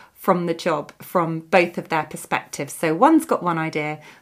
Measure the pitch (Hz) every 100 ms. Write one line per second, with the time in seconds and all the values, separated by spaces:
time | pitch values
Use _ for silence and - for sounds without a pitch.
0 | - _ - 180 170 165 180 151 147 -
1 | - 180 160 160 - 190 170 - 170 160
2 | 151 - - 139 - - 139 - 160 160
3 | 269 320 - - 175 165 160 160 151 151
4 | - -